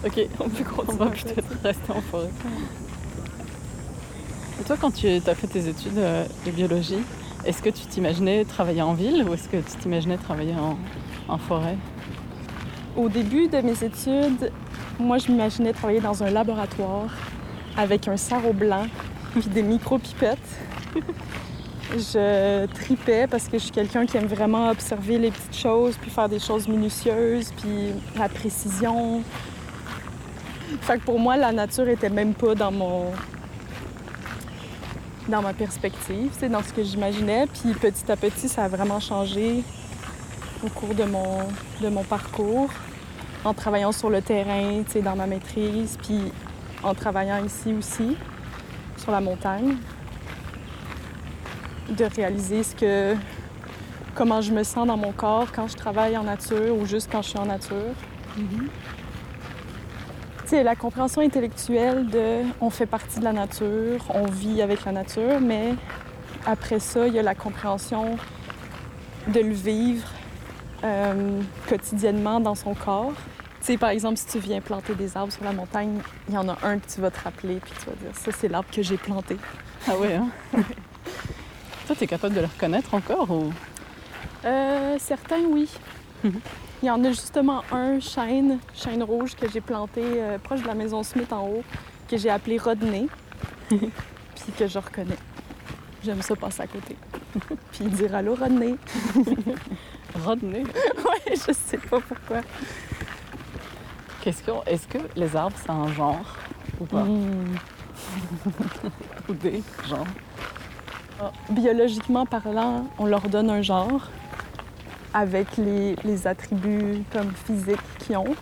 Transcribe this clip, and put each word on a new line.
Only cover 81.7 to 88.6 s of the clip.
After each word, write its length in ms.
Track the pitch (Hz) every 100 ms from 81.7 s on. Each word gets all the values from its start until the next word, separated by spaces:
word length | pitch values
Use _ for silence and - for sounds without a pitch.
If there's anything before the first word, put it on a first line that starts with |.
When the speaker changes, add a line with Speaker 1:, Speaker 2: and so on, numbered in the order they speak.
| - -
Speaker 1:
Toi, 100 | 156
t'es 80 | 185
capable 280 | 170 202
de 60 | 202
le 60 | 160
reconnaître 460 | - 165 175 -
encore 380 | 208 185 370 220
ou ? 200 | 165 156 165 - - - - - - - -
Speaker 2:
Euh, 520 | 240 262 269 277 277 285
certains, 420 | - 277 - 330 339
oui. 180 | 294 302 - - - - -
Speaker 1:
Mhm. 160 | 214 190 - - - -
Speaker 2:
Il 40 | 254
y 40 |
en 120 | 240
a 60 | 262
justement 540 | 240 - 294 269 269 -
un, 260 | 254 254 269
chêne, 600 | - - 226 269 277 262